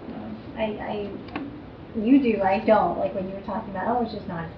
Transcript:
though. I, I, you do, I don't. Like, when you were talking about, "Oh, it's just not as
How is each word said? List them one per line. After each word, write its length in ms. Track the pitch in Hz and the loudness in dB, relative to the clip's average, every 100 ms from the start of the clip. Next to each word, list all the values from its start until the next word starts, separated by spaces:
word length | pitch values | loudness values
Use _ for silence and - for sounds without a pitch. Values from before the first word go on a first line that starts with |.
| - | -12
though. 520 | 220 214 214 - - | -10 -10 -12 -10 -6
I, 20 | |
I, 1400 | 220 214 208 208 202 196 - - 285 - - - - 226 | -4 -4 -6 -6 -6 -8 -10 -10 -10 -12 -16 -16 -8 -2
you 220 | 214 277 | 6 6
do, 200 | 240 202 | 8 4
I 160 | 190 202 | 4 4
don't. 380 | 214 208 180 - | 6 6 6 2
Like, 160 | 196 | -2
when 140 | 196 185 | -2 -6
you 60 | 196 | -6
were 60 | |
talking 280 | 220 214 196 | -6 -6 -6
about, 160 | 190 185 | -4 0
"Oh, 160 | 247 | 0
it's 100 | 226 | 0
just 140 | 202 - | -4 -8
not 180 | 170 | -8
as 60 | 165 | -8